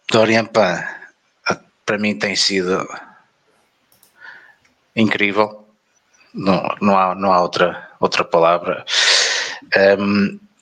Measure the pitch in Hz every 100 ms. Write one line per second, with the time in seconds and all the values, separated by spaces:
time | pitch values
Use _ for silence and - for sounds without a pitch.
0 | - 113 110 113 110 113 92 82 78 -
1 | - _ _ _ - - _ _ - 104
2 | 104 101 104 95 - 98 90 92 - -
3 | - _ _ _ _ _ _ _ _ _
4 | _ _ - - - _ _ _ _ -
5 | 107 - 104 98 107 - - _ _ _
6 | _ _ _ 214 190 185 - - 202 -
7 | 92 92 98 90 87 - 87 85 - -
8 | - - - 85 82 87 90 82 - -
9 | - - - - - - - 104 98 98
10 | 101 101 98 - - _